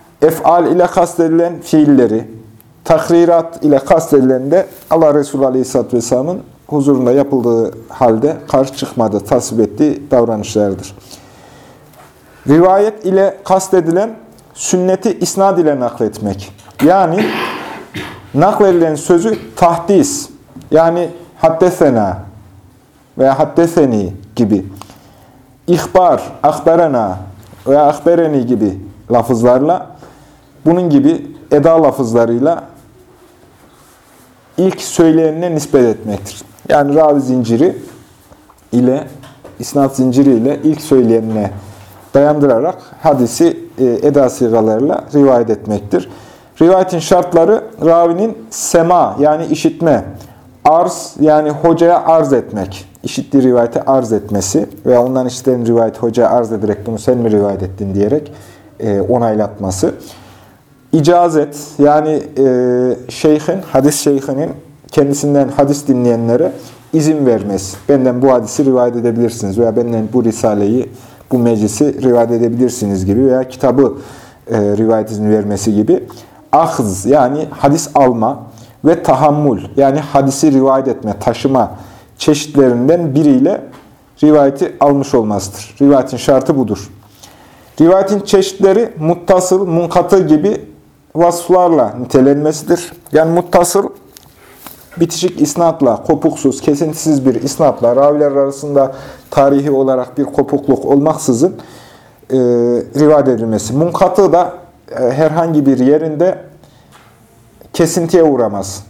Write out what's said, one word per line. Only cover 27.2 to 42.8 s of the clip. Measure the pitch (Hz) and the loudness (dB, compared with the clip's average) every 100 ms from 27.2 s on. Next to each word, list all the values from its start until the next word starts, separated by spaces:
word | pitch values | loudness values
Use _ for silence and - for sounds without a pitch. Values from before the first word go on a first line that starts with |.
| - - - - 131 | -12 -20 -20 -8 0
veya | 143 143 | 2 2
akbereni | 147 170 170 160 143 117 | 2 0 2 2 0 -2
gibi | 117 107 92 - - - | -2 -2 -4 -12 -16 -2
lafızlarla, | 120 120 117 120 127 151 180 - - - - - _ _ _ | 0 0 2 2 2 2 -2 -6 -20 -20 -20 -20 _ _ _
bunun | 156 175 175 | 0 0 2
gibi | 139 139 160 - - - | 2 2 0 -6 -20 -2
eda | 147 156 165 | 2 4 4
lafızlarıyla | 147 131 120 117 117 120 143 170 - - - _ _ _ _ _ _ _ _ _ _ _ _ _ _ _ _ - | 2 0 0 0 0 0 -2 -2 -8 -20 -20 _ _ _ _ _ _ _ _ _ _ _ _ _ _ _ _ -2
ilk | 185 - | -2 -2
söyleyenine | - - 160 160 160 156 175 | -4 2 4 4 0 -2 -4
nispet | 156 - 135 | -4 0 2
etmektir. | 120 107 107 101 - - - - - | 2 0 -6 -10 -10 -18 -20 -14 -2
Yani | 156 143 | 0 2
ravi | 147 156 147 | 2 2 2
zinciri | 127 127 113 117 180 - - - - _ _ - _ _ _ | 0 -2 0 0 0 -2 -12 -20 -20 _ _ -20 _ _ _
ile, | 120 123 139 156 - - - - - | 0 0 0 -6 -16 -20 -20 -20 -16
isnat | - 143 139 135 | -6 -2 -2 0
zinciri | 131 127 143 | 0 2 4
ile | 117 127 143 | 4 0 -2
ilk | 156 151 | -2 -2
söyleyenine | - 135 113 113 110 110 101 - - - - - - | 0 2 4 2 0 -4 -6 -8 -18 -20 -20 -20 -4
dayandırarak | 139 143 151 143 117 156 - | 0 2 2 2 2 -2 -6